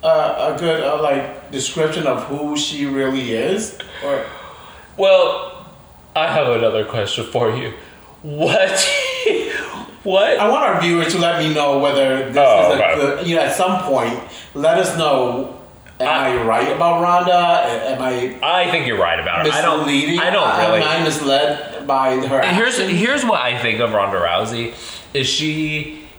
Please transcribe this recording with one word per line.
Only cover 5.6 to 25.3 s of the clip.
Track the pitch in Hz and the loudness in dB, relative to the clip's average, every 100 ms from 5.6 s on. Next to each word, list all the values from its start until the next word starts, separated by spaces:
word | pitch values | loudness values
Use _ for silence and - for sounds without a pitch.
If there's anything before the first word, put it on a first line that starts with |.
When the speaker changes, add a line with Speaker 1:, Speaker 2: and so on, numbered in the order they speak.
| - - - - - - | -20 -20 -20 -20 -6 -2
Speaker 2:
I | 160 | 0
have | 156 131 | 2 2
another | 117 113 107 104 | 2 2 0 -2
question | 117 101 - 107 | -2 -4 -4 -4
for | 123 117 117 | 0 0 0
you. | 107 - - - - - | -6 -12 -20 -20 -20 -18
What? | 151 147 160 - 571 571 554 571 523 523 494 | -12 -2 2 4 2 2 0 -2 -2 -2 -2
<laughs> | - - - - - - - | -2 -4 -8 -10 -14 -16 -10
What? | 202 185 220 180 | 0 2 4 2
Speaker 1:
I | 214 | 2
want | 294 | 2
our | 285 185 | 0 0
viewers | 170 170 160 | 0 0 0
to | 180 | 0
let | 170 165 | 0 0
me | 156 | 0
know | 151 143 139 | 0 0 2
whether | 143 139 135 131 131 | 2 2 2 0 0
this | 139 | 2
Speaker 2:
Oh, | 139 104 90 | 4 6 4
Speaker 1:
is | - | 4
a | |
Speaker 2:
okay. | - 160 | 2 2
Speaker 1:
good, | 143 - 170 | 0 -2 0
you | 170 | 0
know, | |
at | 139 - | 0 0
some | 185 185 | 0 0
point, | 147 131 117 - - - - 143 | 0 0 0 -4 -10 -18 -14 -2
let | 156 175 | 2 2
us | 185 160 | 2 0
know, | 156 131 123 120 135 - - - - - | 2 2 0 -2 -8 -12 -20 -20 -20 -4
am | 131 | 0
Speaker 2:
I | 156 131 | 0 0
Speaker 1:
I | 123 | 0
right | 113 113 131 - | 0 0 0 2
about | 170 170 | 2 2
Ronda? | 175 175 180 175 175 170 - - 131 | 4 2 4 4 4 2 2 -2 -4
Am | 127 | -2
I | 127 123 127 - | -2 -2 -4 -4
Speaker 2:
I | 143 180 180 | 0 0 0
think | 165 127 | 0 -2
you're | 104 | 0
right | 87 82 | 0 0
about | 90 85 - | -2 0 0
it. | |
I | 151 | 2
don't, | 170 156 | 2 0
Speaker 1:
misleading? | 143 139 151 170 | 0 0 0 0
Speaker 2:
I | 170 | 2
don't | 196 151 | 2 2
Speaker 1:
Am | - 110 | 2 2
Speaker 2:
really | 110 | 2
Speaker 1:
I | 151 165 | 2 0
misled | 160 151 143 135 117 117 - - - | 0 -2 2 2 2 -2 -6 -10 -2
by | 135 131 127 | 0 2 0
her | 131 131 127 | 0 0 2
Speaker 2:
Here's, | 185 226 - | 2 2 0
Speaker 1:
actions? | - 175 | 0 0
Speaker 2:
here's | 226 285 | 0 0
what | 247 185 | 0 0
I | 123 120 | 0 -2
think | 117 107 | -2 0
of | 120 | 0
Ronda | 107 98 95 | 0 0 0
Rousey, | 85 87 110 117 117 - - - - | 0 0 -2 -6 -8 -10 -16 -18 -8
is | 139 | -4
she | 131 | -2